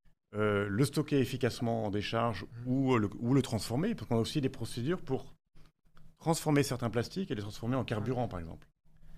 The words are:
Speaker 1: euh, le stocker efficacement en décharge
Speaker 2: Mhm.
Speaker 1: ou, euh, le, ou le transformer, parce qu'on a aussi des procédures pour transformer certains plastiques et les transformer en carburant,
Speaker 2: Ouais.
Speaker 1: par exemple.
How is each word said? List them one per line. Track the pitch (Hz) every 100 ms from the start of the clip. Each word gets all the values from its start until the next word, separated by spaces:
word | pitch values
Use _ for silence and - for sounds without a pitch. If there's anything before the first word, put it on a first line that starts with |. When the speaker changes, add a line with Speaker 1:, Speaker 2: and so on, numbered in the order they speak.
| _ _ _ 104
Speaker 1:
euh, | 107 101 104
le | 101 135
stocker | 156 143 143
efficacement | 120 127 117 - 117 117 107
en |
décharge | 104 98 117 117 98 - 117 123
Speaker 2:
Mhm. |
Speaker 1:
ou, | 131 131 123
euh, |
le, | 101 104
ou | 120 139
le |
transformer, | - 110 - 120 202
parce | 220 107
qu'on | 113
a |
aussi | 110 156
des | 131
procédures | - 113 - 131 180
pour | - 131 - - _ - - _ _ - - -
transformer | 165 165 160 143
certains | 135 123 117
plastiques | 117 113 185 190
et | 110
les |
transformer | 107 - 113 131
en |
carburant, | 110 110 107 123
Speaker 2:
Ouais. | 110
Speaker 1:
par | 90
exemple. | 80 - - _ - - -